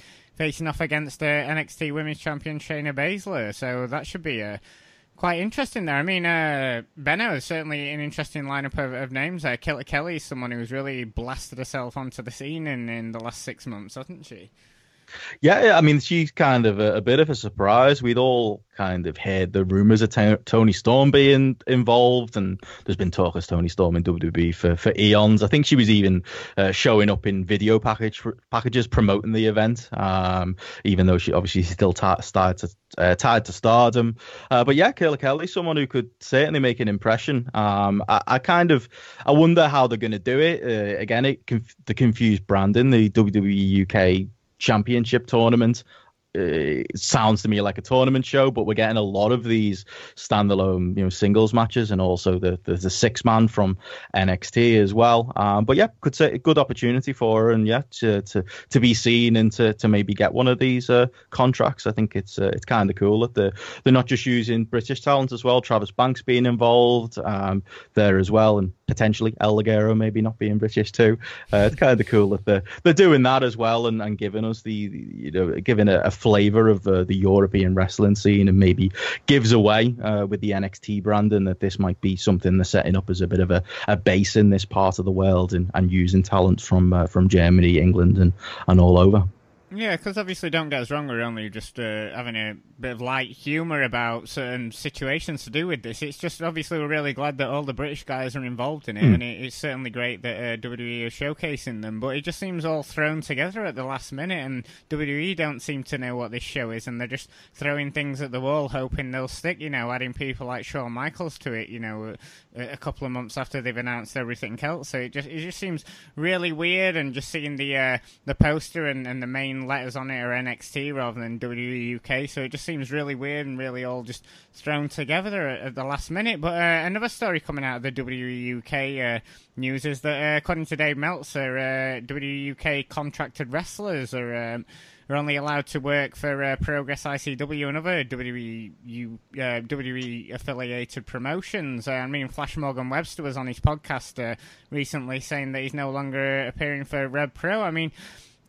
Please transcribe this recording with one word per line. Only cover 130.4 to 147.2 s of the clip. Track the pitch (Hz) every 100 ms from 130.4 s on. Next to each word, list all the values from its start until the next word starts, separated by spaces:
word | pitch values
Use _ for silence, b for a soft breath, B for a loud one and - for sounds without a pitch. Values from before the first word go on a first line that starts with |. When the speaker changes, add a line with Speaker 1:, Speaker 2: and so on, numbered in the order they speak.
| - 165 160
Speaker 1:
to | 147
Dave | 151 143
Meltzer, | 151 175 - 147 135 131
uh, | 131 131 131 127
W | 120
W | 143 139
E | 139 139
U | 135
K | 160 143
contracted | 135 - 147 - 160 - 131
wrestlers | 147 175 - 208 156 123 127
are, | 120 120 117 120
um, | - b b b -
are | 143
only | 147 143
allowed | 147 147 -
to | 151
work | 139 143 139 -
for, | 147 139
uh, | 139 135
Progress | - 147 135 143 147
I | 143
C | 147 127
W | 147 151 143
and | 151
other | 170 175
W | 127 127 123
W | 123
E | 117 113 107 -
U-, | 120 117 117 113 _ -
uh, | 127 120
W | 117
W | 143 127 127
E | 123 120 -
affiliated | 120 - 127 123 123 120 - -
promotions. | 127 131 170 - 208 147 123 123
Uh, |
I | 131 127
mean, | 143 131
Flash | - 143 -
Morgan | 143 127 127
Webster | 139 170 -
was | 143 131
on | 127
his | 117
podcast, | 151 151 - 135 - - 117
uh, | 120 b b b
recently | 143 139 151 127 131
saying | 135 147 135
that | 135
he's | 135 147
no | 139
longer | 135 139 135 135 135 127
appearing | - 147 143 135
for | 143 135
Rev | 139